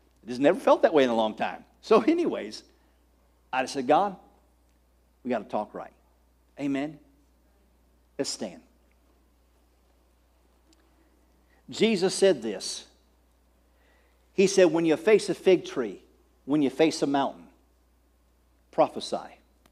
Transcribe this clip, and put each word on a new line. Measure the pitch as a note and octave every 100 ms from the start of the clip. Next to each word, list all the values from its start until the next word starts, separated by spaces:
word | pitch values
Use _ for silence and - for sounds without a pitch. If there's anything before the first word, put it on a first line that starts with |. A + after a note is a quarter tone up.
| _ _
I | A2
just | B2
never | C#3+ -
felt | - -
that | A3
way | D#3
in | B2+
a | A2+
long | G#2+ -
time. | F#2 - - _
So | - G#3+
anyways, | B3+ F4 C#4+ G2+ G#2 - - _ _ _ _ _ _ _ -
I | C3
just | B2+
said, | C#3+ B2+
"God, | D#3 G3+ F3+ - _ _ _ _ _ _ _ _ _
we | A#2+
gotta | A#2
talk | G2 A2 G#2 -
right." | - _ _ _ _ _ _ -
Amen. | C#3+ C3+ D3+ D#3 _ _ _ _ _ _ _ _ _ _ _ -
Let's | C#3
stand. | - G3 - _ _ _ _ _ _ _ _ _ _ _ _ _ _ _ _ _ _ _ _ _ _ _ _ _ _ _ _ _ _ -
Jesus | B2+ G#3+ G3 F#3 -
said | G3 C#3+
this. | A2 - - - - _ _ _ _ _ _ _ _ _ _ _ _ _ _
He | - F#3+
said, | F#3+ F3+
"When | E3 E3
you | D3
face | G#3+ G#3 -
a | -
fig | F#3+ E3+
tree, | - C#3+ A2 F2 _ _ _ _ -
when | D3+
you | C3
face | - D#3+ -
a | C#3+
mountain, | C#3 B2 - - _ _ _ _ _ _ _ _ _ _ _ _
prophesy." | - C#3+ A2 - F#2+ D#2+ - _ _ _